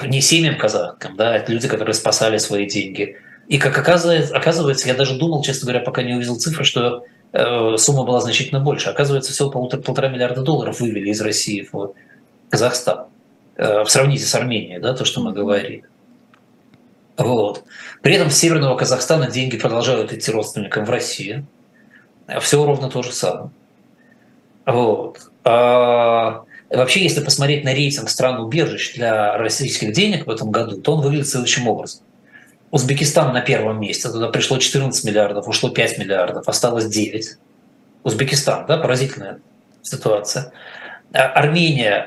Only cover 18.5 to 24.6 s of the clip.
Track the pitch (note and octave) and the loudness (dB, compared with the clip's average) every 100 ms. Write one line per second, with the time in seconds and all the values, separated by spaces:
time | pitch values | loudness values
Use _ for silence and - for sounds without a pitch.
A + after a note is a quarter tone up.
18.5 | D#3+ C#3 B2 A#2+ B2+ - D#3 A#2+ B2+ C3 | 4 2 2 0 0 2 2 2 -2 -2
19.5 | A2+ A#2+ A#2 A#2 A#2 G#2 G#2+ - A2 G#2 | -2 -2 0 0 0 -2 -4 -4 -2 -2
20.5 | G#2+ G2 G#2+ G#2+ B2 - - G2 C3 C#3+ | -6 -4 -4 -2 -2 -4 -6 -8 -8 -12
21.5 | _ _ _ _ - _ _ - - - | _ _ _ _ -20 _ _ -8 -4 2
22.5 | D3 D3 C3 C3 B2+ A#2+ - F2+ - - | 2 2 0 -2 -6 -6 -4 -4 -4 -8
23.5 | - _ _ _ _ _ _ _ _ _ | -18 _ _ _ _ _ _ _ _ _
24.5 | _ | _